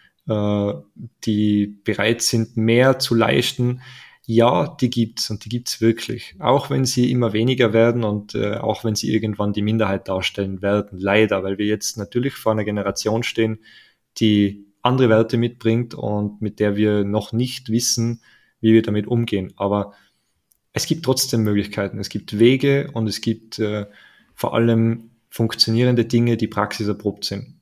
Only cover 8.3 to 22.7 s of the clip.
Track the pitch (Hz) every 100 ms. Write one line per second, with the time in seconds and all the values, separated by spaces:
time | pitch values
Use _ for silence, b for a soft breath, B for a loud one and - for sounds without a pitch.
8.3 | 113 107 104 107 107 113 107 - 113 107
9.3 | 104 104 104 104 110 101 95 - 95 -
10.3 | - 98 95 98 104 101 92 98 104 107
11.3 | 98 95 98 104 107 - - 101 123 131
12.3 | - 110 107 104 104 98 98 107 113 120
13.3 | - 110 110 b b b b _ - 110
14.3 | 104 101 101 - _ 123 131 123 110 113
15.3 | 117 120 123 113 117 117 - 113 104 104
16.3 | 104 104 - 104 101 107 104 101 104 -
17.3 | 113 127 - - 113 - - 117 117 b
18.3 | b b b 110 110 107 104 104 117 117
19.3 | 101 92 - 98 101 98 b b b b
20.3 | _ _ _ _ - - 165 123 131 -
21.3 | 113 107 101 98 - 101 104 95 104 -
22.3 | 104 117 131 139